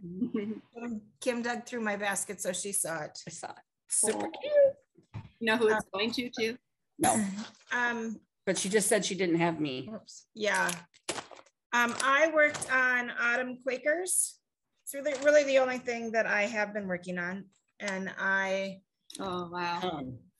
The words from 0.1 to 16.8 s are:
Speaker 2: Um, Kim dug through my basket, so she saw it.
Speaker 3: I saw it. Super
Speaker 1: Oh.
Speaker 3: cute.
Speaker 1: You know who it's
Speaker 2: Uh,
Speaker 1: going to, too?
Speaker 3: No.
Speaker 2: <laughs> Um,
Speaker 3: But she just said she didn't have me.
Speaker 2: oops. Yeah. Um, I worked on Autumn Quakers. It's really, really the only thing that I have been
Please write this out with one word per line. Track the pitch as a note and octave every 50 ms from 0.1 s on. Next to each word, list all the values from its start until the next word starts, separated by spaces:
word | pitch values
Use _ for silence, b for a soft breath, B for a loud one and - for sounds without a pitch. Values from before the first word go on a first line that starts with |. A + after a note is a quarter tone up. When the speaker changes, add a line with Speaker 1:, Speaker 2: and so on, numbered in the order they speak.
| F3 F#3 A#3+ - - A3 G3+ G#3+ G#3+ G3+ - _ - A#3 A#3
Speaker 2:
Um, | A#3+ A3+ G#3+ - - _ -
Kim | - C4+ A#3+ A#3+ A#3
dug | A#3+ A#3+ A3 G#3+
through | - B3 A#3+ A3
my | G#3+ G3+
basket, | G3 G#3 G3+ G3 F#3 - - G3+ -
so | - F#3+ F#3
she | F3 - G3+ G3
saw | - - D#3 E3 D#3+ D3+
it. | - - - -
Speaker 3:
I | -
saw | - - - -
it. | - - - _ _ _ _ -
Super | - - - - G#3+ - -
Speaker 1:
Oh. | E4 D#4+ -
Speaker 3:
cute. | - D5 D5+ D5 C#5 C5+ C#5 - _ _ _ _ - _ - - - - _ -
Speaker 1:
You | A3+
know | A3+ A3 A3
who | A#3 G#3+
it's | G#3+ G#3+ G3+
Speaker 2:
Uh, | _ -
Speaker 1:
going | F#3+ G#3+ A#3 A#3+
to, | - A#3+ B3
too? | - - A3 A3+ A#3+ - _ _ _ _ _ _ _ -
Speaker 3:
No. | - B3+ A#3+ A3+ G#3 G3 F#3+ G3+ A3 -
Speaker 2:
<laughs> | - _ _ - -
Um, | B3 A#3+ A#3+ A#3 A#3 A3+ A3+ G#3+ - - _ _ _ -
Speaker 3:
But | - F#3 F3+
she | - F#3+
just | G3 A3 G3 -
said | A3+ G#3 F#3
she | - G3+
didn't | F3 F#3+ F3 D#3+
have | E3 E3 E3+ D#3+ D3+
me. | D3+ D3 B2+ B2+ - - A2+
Speaker 2:
oops. | - - - - - - _ -
Yeah. | A3 G#3 G3+ F#3+ F#3+ F3+ F3 F3+ E3+ - _ _ _ _ - - - - - - - - _ _ _ _ - -
Um, | A#3+ A#3+ A#3+ A3+ - B3+
I | C4 C#4 C#4+ D#4 E4 D#4
worked | D#4 D4+ D4 D4 - - - B3+
on | C4 B3+ B3+ B3+ B3 A#3+ A#3+
Autumn | - - A#3+ A#3+ A#3+ B3+ B3+ B3+ B3+ B3 -
Quakers. | C4+ A#3+ C4 - D4+ D#4 E4+ F#4 F4+ - - - - - - _ _ _ _ _ _ _ _ -
It's | - -
really, | C#4 C4+ D4 C#4+ B3+ C#4
really | D4 D4 D4+ C#4+
the | C4+ C4+ C4
only | C4 B3+ B3+ B3+
thing | B3 B3 A#3 A#3 A#3 A3+ G#3+
that | A3+ G#3
I | E3+ G3+ G#3 G3+
have | G#3 A#3+ G#3+ G#3 G3+ G#3
been | G#3+